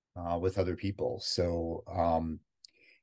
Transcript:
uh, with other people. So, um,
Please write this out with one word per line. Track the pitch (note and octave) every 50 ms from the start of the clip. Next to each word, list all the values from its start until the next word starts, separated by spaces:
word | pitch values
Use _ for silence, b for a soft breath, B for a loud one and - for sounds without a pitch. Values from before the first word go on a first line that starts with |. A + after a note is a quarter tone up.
| _ _ -
uh, | F2+ F2 E2+ E2+ E2+
with | F#2 F#2 F#2
other | G2 F2+ F2+ D#2+
people. | - G2 G2 G2 - E2+ E2+ E2 - -
So, | - - F#2 F2 E2+ E2+ E2+ E2 E2 E2 - -
um, | - F2 F2+ E2 E2+ E2 D#2+ E2 D#2+ D#2 - _ _ _ _ - b b b b b b b